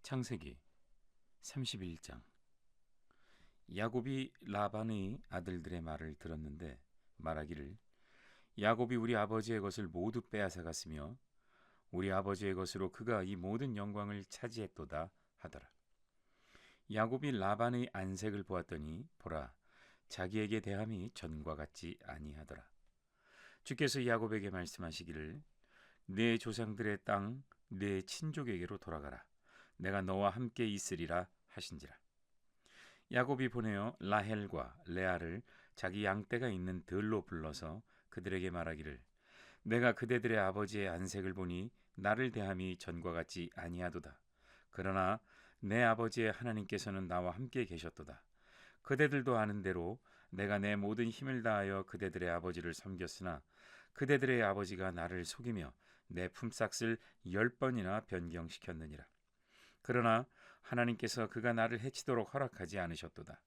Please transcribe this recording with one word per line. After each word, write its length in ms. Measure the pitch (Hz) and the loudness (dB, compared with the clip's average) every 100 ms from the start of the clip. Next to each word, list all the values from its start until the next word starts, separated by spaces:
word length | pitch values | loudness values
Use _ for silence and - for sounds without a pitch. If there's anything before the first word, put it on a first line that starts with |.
| - | -2
창세기 480 | 131 117 107 71 58 - _ _ - - _ _ - | -2 0 -4 -6 -14 -20 _ _ -20 -20 _ _ -18
삼십일 600 | - 139 127 107 92 80 | -10 -4 -4 -4 -6 -6
장. 220 | - 60 - _ _ _ _ _ _ - _ - - - - - - | -12 -16 -16 _ _ _ _ _ _ -20 _ -20 -20 -20 -20 -20 -8
야곱이 600 | 87 113 123 123 135 131 - | 0 2 2 0 0 -2 -8
라반의 800 | - 101 104 104 113 107 95 117 - | -2 2 2 2 0 0 -2 -4 -4
아들들의 500 | 92 90 90 82 85 | -4 -2 -6 -4 -6
말을 360 | 80 78 80 73 | -4 -4 -6 -8
들었는데 680 | 82 78 76 73 82 62 - - - - | -8 -6 -6 -8 -10 -12 -20 -20 -20 -6
말하기를, 640 | 78 78 76 78 71 104 _ _ _ - - - _ - | -2 -2 -4 -6 -8 -12 _ _ _ -20 -20 -20 _ 2
"야곱이 380 | 104 117 120 123 | 4 4 2 2
우리 180 | 113 113 | 4 2
아버지의 460 | 104 110 107 113 | 4 0 0 0
것을 260 | 98 95 92 | 0 -2 -4
모두 340 | 87 101 117 | 0 0 0
빼앗아 420 | - 107 98 92 | -2 0 0 -2
갔으며 540 | 82 80 - 78 73 127 _ _ _ _ - _ _ | -6 -6 -6 -8 -8 -10 _ _ _ _ -20 _ _
우리 200 | 87 98 | 0 2
아버지의 440 | 95 98 98 101 92 | 4 2 0 0 0
것으로 360 | 92 98 92 | -2 -2 -2
그가 320 | - 110 110 | -2 0 2
이 140 | 92 95 | 2 -2
모든 400 | 92 113 135 104 | -2 0 0 -2
영광을 480 | 101 101 104 104 95 | -2 -2 -4 -6 -8
차지했도다." 840 | - 120 113 98 - 73 78 85 _ _ _ | -8 -6 -4 -6 -8 -6 -4 -4 _ _ _
하더라. 340 | 82 69 - _ _ _ _ _ _ _ _ - - _ - | -14 -14 -18 _ _ _ _ _ _ _ _ -20 -20 _ -4
야곱이 380 | 107 113 131 147 | 2 2 2 0
라반의 580 | 120 95 107 120 120 123 | 2 2 4 2 2 0
안색을 500 | 98 95 95 107 101 | -2 -4 -2 -2 -2
보았더니 640 | 92 92 82 82 76 82 147 _ | -2 -4 -2 -6 -6 -8 -12 _
보라, 360 | - 80 64 - _ - - _ _ | -6 -6 -6 -14 _ -20 -20 _ _
자기에게 500 | - 92 110 107 110 | -4 -2 0 2 0
대함이 520 | 98 98 110 104 104 | 0 -2 -2 -4 -6
전과 420 | - 85 78 76 76 | -8 -6 -6 -4 -4
같지 420 | 76 - 85 - | -6 -8 -10 -10
아니하더라. 680 | - 73 76 73 76 - - - _ _ _ _ _ - - - | -10 -10 -10 -10 -12 -14 -16 -20 _ _ _ _ _ -20 -20 -20
주께서 420 | - 127 143 139 120 | -8 2 2 4 4
야곱에게 440 | 113 110 107 98 | 4 4 0 0
말씀하시기를, 920 | 92 87 - 87 78 85 78 78 147 - _ _ - - _ - | -2 -4 -4 -6 -6 -8 -8 -6 -8 -14 _ _ -20 -20 _ -6
"내 300 | 95 117 117 | 2 4 4
조상들의 600 | 117 110 107 104 107 104 - | 0 -2 -4 0 0 0 2
땅, 400 | 101 101 131 - - _ | 2 2 -6 -12 -20 _
내 320 | 95 101 95 | -2 0 0
친족에게로 760 | 92 - 156 151 123 92 90 101 | -2 -4 -4 -2 -2 -2 -4 -6
돌아가라. 460 | - 80 71 62 - _ _ - - - | -6 -6 -6 -10 -16 _ _ -20 -20 -4
내가 200 | 95 98 | 0 2
너와 280 | 92 95 101 | 2 4 4
함께 380 | 104 120 - 113 | 2 -4 0 0
있으리라." 600 | 101 - 90 82 87 92 _ _ | 0 -2 -2 0 0 0 _ _
하신지라. 440 | - - 76 - - _ _ _ _ _ _ _ - - - _ | -12 -10 -10 -14 -18 _ _ _ _ _ _ _ -20 -20 -20 _
야곱이 380 | 123 127 131 131 | 2 4 2 2
보내어 480 | 120 110 101 104 - | 2 0 0 -2 -4
라헬과 840 | 95 107 101 107 101 78 62 - - | 2 4 4 -2 0 -4 -4 -10 -6
레아를 560 | 87 92 90 82 95 - - - - | 0 2 2 -2 -6 -8 -20 -20 -6
자기 300 | 92 98 104 | -4 0 2
양떼가 440 | 101 98 120 127 | 0 0 0 0
있는 340 | 92 92 90 - | 0 -2 -4 -2
들로 380 | 92 107 110 - | -2 2 0 0
불러서 560 | 82 78 76 80 95 - _ _ | -6 -6 -6 -8 -8 -14 _ _
그들에게 420 | - 92 92 90 | -8 -2 0 0
말하기를, 500 | 87 82 78 76 64 - _ _ - - - | 0 -2 -4 -8 -10 -16 _ _ -20 -20 -10
"내가 300 | 104 117 123 | 2 4 6
그대들의 440 | 110 113 123 117 110 | 4 2 2 4 4
아버지의 500 | 95 98 101 104 98 | 4 2 -2 0 0
안색을 460 | 85 92 98 95 | -2 -2 -2 -2
보니 380 | 92 90 87 110 _ _ - | -2 -2 -2 -4 _ _ -2
나를 360 | 101 110 127 | 2 2 2
대함이 460 | 113 98 92 92 87 | 0 -2 0 -2 -4
전과 340 | - 85 85 | -6 -4 -2
같지 380 | 85 82 92 85 - | -2 -2 -6 -6 -6
아니하도다. 640 | 85 87 90 85 80 - _ _ - - _ | -6 -4 -4 -4 -10 -18 _ _ -20 -20 _
그러나 500 | - 95 95 92 110 _ - - _ | -4 0 4 4 2 _ -20 -20 _
내 220 | 98 113 | 0 6
아버지의 500 | 120 113 113 120 110 | 6 6 2 2 2
하나님께서는 760 | 101 120 107 95 101 107 95 92 | 2 -2 -2 -2 -2 -2 -4 0
나와 240 | 90 90 | 0 0
함께 340 | 87 127 131 110 | -2 -4 -2 -2
계셨도다. 580 | 82 82 - 78 71 _ _ - - - _ | -4 -8 -10 -14 -16 _ _ -20 -20 -20 _
그대들도 520 | - 135 147 139 127 120 | -2 6 6 6 4 4
아는 280 | 107 104 | 4 2
대로 360 | 95 90 85 117 _ - - | 0 0 -2 -4 _ -20 -12
내가 300 | 92 101 101 | -2 2 2
내 160 | 101 104 | 4 2
모든 340 | 101 110 117 | 2 2 0
힘을 320 | 113 135 131 | 0 -4 0
다하여 420 | 113 107 98 98 | 2 4 2 0
그대들의 460 | 95 90 95 90 90 | -2 -2 -2 0 2
아버지를 460 | 85 87 87 85 78 | 2 0 -2 -4 -4
섬겼으나 640 | 95 92 87 - 92 76 _ _ - - - | -8 -6 -6 -4 -4 -4 _ _ -20 -20 -18
그대들의 500 | - 139 139 131 123 | -4 4 4 6 6
아버지가 480 | 104 98 95 95 92 | 6 4 0 0 -2
나를 340 | 85 85 90 85 | 0 -2 -2 -4
속이며 480 | - 120 107 71 - _ - _ | -6 -4 -4 -6 -10 _ -20 _
내 200 | 87 90 | -4 -4
품삯을 720 | - 117 - 110 - 117 113 - _ 90 | -4 -6 0 0 2 0 0 -6 _ -2
열 180 | 95 120 | 4 4
번이나 520 | 123 131 123 92 104 | 4 0 2 0 -2
변경시켰느니라. 1080 | - 92 87 85 82 - - 80 78 73 - _ _ _ _ - - _ | -2 -4 -2 -6 -6 -8 -10 -8 -10 -12 -16 _ _ _ _ -20 -20 _
그러나 440 | - 123 117 113 131 - - - | 0 4 6 6 4 -12 -20 -20
하나님께서 640 | - 123 120 110 113 - 107 | -2 2 4 2 0 0 -2
그가 260 | 117 117 | 2 2
나를 260 | 117 113 113 | 4 4 2
해치도록 540 | 127 - - 120 101 | -2 -4 2 2 2
허락하지 460 | 135 131 - 87 98 | 0 -2 -2 -4 0
않으셨도다. 600 | 87 82 82 - 78 - | -2 -2 -8 -10 -14 -14